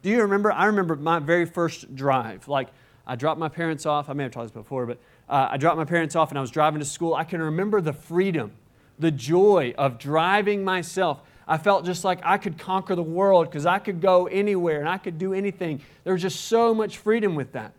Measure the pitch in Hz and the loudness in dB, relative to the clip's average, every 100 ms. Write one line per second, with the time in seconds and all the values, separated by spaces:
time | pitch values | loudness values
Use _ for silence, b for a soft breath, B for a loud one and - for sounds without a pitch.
0 | 185 233 208 196 208 147 202 208 175 151 | 0 2 2 2 2 2 2 2 0 -2
1 | 156 165 147 175 165 175 170 - - 135 | 0 0 2 2 2 -2 -4 -4 -14 -4
2 | 139 131 120 95 - 143 123 b b b | 0 0 -2 -10 -4 -4 -4 b b b
3 | - 123 147 156 160 156 165 151 151 147 | -12 -4 -2 -2 -4 -4 -4 -4 -2 -2
4 | 143 143 131 120 117 110 104 135 120 117 | -4 -6 -8 -8 -12 -14 -10 -8 -6 -8
5 | b b b 139 135 139 160 160 156 170 | b b b 0 0 2 0 0 0 -2
6 | 165 165 156 143 127 156 151 151 143 - | 0 0 0 -2 -6 0 2 0 -6 -6
7 | 170 143 165 175 156 160 202 208 156 143 | -2 -2 -4 -4 -4 -2 0 0 0 -6
8 | - 170 196 165 104 - _ b b b | -4 0 0 0 -6 -12 _ b b b
9 | 160 135 123 175 208 190 123 - 139 117 | -2 -2 0 4 6 6 2 0 -2 -2
10 | 139 156 175 202 202 202 190 185 170 190 | -2 0 2 2 2 -2 -2 -2 -4 -2
11 | 175 139 B B B 156 202 196 175 175 | -2 -2 B B B 0 2 2 0 -2
12 | 190 180 160 190 202 160 - 190 185 180 | -2 -2 0 0 0 -10 -4 -4 -2 -4
13 | 160 170 196 185 160 151 160 190 214 175 | -4 0 6 6 4 0 0 0 -2 0
14 | 190 180 180 190 208 190 170 151 151 185 | 4 4 4 0 0 0 0 0 -2 -4
15 | 196 160 190 190 202 196 170 143 B B | -6 -6 -4 -2 -4 -4 -6 -6 B B
16 | - 185 180 - - 226 233 220 214 - | -4 -2 -2 -6 0 2 4 2 -2 -4
17 | 208 226 208 156 120 127 110 | 0 0 0 -2 -6 -10 -14